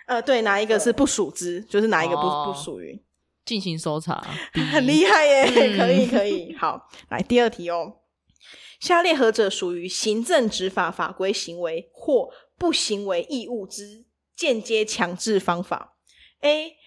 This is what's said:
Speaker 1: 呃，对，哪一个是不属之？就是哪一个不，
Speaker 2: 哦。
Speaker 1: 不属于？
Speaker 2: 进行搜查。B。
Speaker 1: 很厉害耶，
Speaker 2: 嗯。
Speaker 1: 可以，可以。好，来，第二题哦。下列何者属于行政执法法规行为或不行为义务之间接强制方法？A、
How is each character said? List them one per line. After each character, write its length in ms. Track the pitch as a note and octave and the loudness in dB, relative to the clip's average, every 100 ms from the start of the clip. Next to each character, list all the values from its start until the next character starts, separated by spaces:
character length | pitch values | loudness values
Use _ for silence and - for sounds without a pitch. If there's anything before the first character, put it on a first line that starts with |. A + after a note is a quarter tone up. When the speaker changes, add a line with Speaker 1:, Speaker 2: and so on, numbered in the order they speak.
| - | -4
Speaker 1:
呃， 140 | A#3+ | -2
对， 200 | C#4 B3 | 0 2
哪 180 | G#3+ G3+ | 2 0
一 60 | G#3+ | 2
个 120 | G#3+ | 2
是 140 | A#3 | 2
不 140 | A#3 C#4 | 2 0
属 260 | - E3 | 0 -4
之？ 300 | - F3 F3 | -4 -8 -8
就 180 | G#3+ G3+ | -2 0
是 80 | A3 | 2
哪 160 | F3 | 2
一 60 | E3 | 0
个 60 | D#3+ | 0
不， 60 | |
Speaker 2:
哦。 280 | D3+ D3 C#3+ | -2 -2 -4
Speaker 1:
不 80 | C#3+ | -8
属 200 | D3 G#2 | -10 -12
于？ 200 | D#2 - _ _ _ _ - | -14 -18 _ _ _ _ -8
Speaker 2:
进 160 | A3 | -6
行 180 | F#3 D#3+ | -4 -6
搜 220 | E3 D3+ | -4 -6
查。 200 | E3+ - - D#3 - | -6 -8 -8 -12 -6
B。 80 | - | -4
Speaker 1:
很 260 | D3+ D4+ B3+ | 0 2 4
厉 200 | D#4 F#4+ | 4 6
害 200 | F#4 D4 | 6 6
耶， 180 | C4+ B3+ | 6 6
Speaker 2:
嗯。 320 | B3 - G3 | 6 4 4
Speaker 1:
可 140 | E3+ | 4
以， 140 | F#3 B3 | 4 4
可 180 | A3+ G#3 | 2 2
以。 260 | F#3+ E3 D#3+ | -2 -6 -4
好， 340 | D#3+ - - - - | -4 -4 -12 -20 -10
来， 120 | A2+ | -8
第 180 | - A#3+ | 2 4
二 100 | A#3 | 2
题 200 | A3+ E3+ | 0 -6
哦。 300 | E3+ D#3 - _ _ _ _ - - - - | -6 -6 -14 _ _ _ _ -20 -20 -20 -10
下 200 | - F4 | 2 4
列 140 | F4+ D4+ | 4 4
何 160 | A3+ | 2
者 180 | A3 G3 | 4 0
属 280 | - F3+ F3 | 0 -4 -6
于 100 | F#3 | -6
行 340 | - A3 G#3+ | -4 -2 -2
政 280 | B3 D#4+ A3 | 2 2 2
执 200 | F#3 F#3+ | -2 -4
法 220 | F#3+ E3+ | -2 -4
法 200 | F#3 E3 | -4 -6
规 200 | - F#3+ | -2 -4
行 300 | - - E3+ | -4 -8 -8
为 280 | E3+ E3 - | -6 -6 -10
或 380 | - - B3 - - _ _ | -10 0 0 0 -10 _ _
不 160 | F4 | -2
行 320 | - - G3+ G3+ | 0 -2 -4 -2
为 200 | F3 - | -4 -4
义 180 | C4 G#3+ | -8 -8
务 180 | A#3+ F#3+ | -10 -10
之 400 | - G#3 G#3+ _ _ _ - | -14 -16 -20 _ _ _ -6
间 260 | E4 A3+ | -2 -2
接 220 | - A3 | -2 -2
强 320 | G#3+ - F3 F3+ | -2 -2 -4 -4
制 240 | A3 G3 | -2 0
方 240 | F#3 F3 | 0 -4
法？ 320 | - C#3 - _ _ _ - _ | -4 -8 -10 _ _ _ -20 _
A、 320 | D4 D4+ D#4+ - | 0 0 -4 -16